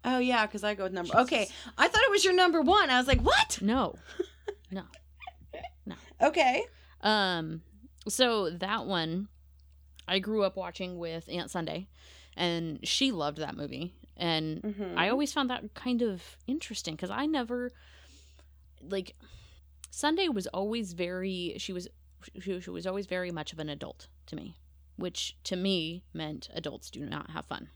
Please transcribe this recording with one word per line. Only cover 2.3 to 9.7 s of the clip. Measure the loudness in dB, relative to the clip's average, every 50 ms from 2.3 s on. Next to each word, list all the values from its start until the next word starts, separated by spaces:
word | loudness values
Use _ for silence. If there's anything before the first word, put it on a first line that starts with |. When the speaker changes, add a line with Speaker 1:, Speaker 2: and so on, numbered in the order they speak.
| 8
Speaker 1:
number | 8 8 8 6 6
one. | 6 8 8 8 8 6
I | 6
was | 4 6
like, | 6 4 6
"What?" | 6 6 6 6 4 4 0 0
Speaker 2:
No. | 2 2 2 4 2 0 -2 -8 -18 -18 -6 -6 -6 -6 -6 -14 -12 -12 -12 -12 -14 -10
No. | -10 -10 -10 -10 -20 -20 -20 -20 -20 -18 -18 -18 -18 -18 -20 -16 -16 -14 -14 -14 -16 -16 -14
No. | -14 -14 -14 -16 -20 0 4
Speaker 1:
Okay. | 4 4 6 6 4 4 4 2 -2 -4 -10 -20 -20 -20 -20 -2
Speaker 2:
Um, | 2 2 4 4 2 2 0 -2 -4 -4 -6 -10 -12 -16 -20 -20 -20 -20 -20 -14 -8
so | -6 2 4 4 4 4 2 0 0
that | -2 -4 -4 -4 -2 -4 -2
one | -2 0 0 0 0 -2 -4 -4 -6 -12 -20 -20 -20 -20 -20 -20 -20